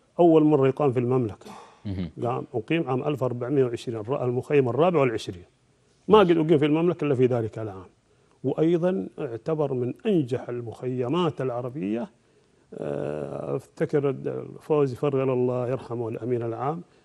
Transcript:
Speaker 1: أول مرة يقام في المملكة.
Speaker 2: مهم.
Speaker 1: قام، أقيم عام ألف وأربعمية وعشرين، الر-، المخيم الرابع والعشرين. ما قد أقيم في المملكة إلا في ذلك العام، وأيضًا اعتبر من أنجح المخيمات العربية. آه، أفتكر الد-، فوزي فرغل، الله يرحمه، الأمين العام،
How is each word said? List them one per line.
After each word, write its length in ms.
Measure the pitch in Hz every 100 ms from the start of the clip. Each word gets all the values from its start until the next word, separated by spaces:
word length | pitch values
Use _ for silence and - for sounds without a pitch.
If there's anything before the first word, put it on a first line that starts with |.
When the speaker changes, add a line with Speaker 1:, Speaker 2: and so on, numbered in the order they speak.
| _ -
Speaker 1:
أول 240 | 175 160
مرة 240 | 151 147 135
يقام 240 | 131 147
في 80 | 120
المملكة. 520 | 120 120 113 - - - - _ 107
Speaker 2:
مهم. 240 | 95 85 123
Speaker 1:
قام، 220 | 120 127 -
أقيم 360 | 123 - 160 -
عام 140 | 123
ألف 200 | 151 147
وأربعمية 420 | 127 120 123 143 127
وعشرين، 340 | 117 - 113
الر-، 240 | 104 143
المخيم 460 | 123 123 - 147 127
الرابع 300 | 120 175 165
والعشرين. 460 | 131 110 - 92 - _ _ _ _ _ -
ما 120 | 214
قد 120 | 180
أقيم 260 | 165 156 156
في 80 | 147
المملكة 400 | 156 175 165 147
إلا 100 | 123
في 100 | 127
ذلك 340 | 123 110 113
العام، 300 | 110 95 92 _ _ _ _ _
وأيضًا 640 | 131 151 160 170 180 190 185 -
اعتبر 540 | 143 113 - 156 143
من 200 | 127 123 - 226
أنجح 440 | 180 123 123 -
المخيمات 920 | 120 117 - 127 127 123 165 170 -
العربية. 680 | 131 120 123 139 190 226 226 _ _ _ _ _ _
آه، 800 | - 147 147 147 151 139 139 139 139
أفتكر 540 | - - 165 151 139
الد-، 360 | 135 143 127 127 -
فوزي 360 | - 151 139 120
فرغل، 340 | 147 135 131
الله 400 | 127 123 123 120
يرحمه، 400 | 127 - 120 113
الأمين 340 | 113 113 120
العام، 380 | 117 113 131 170 - _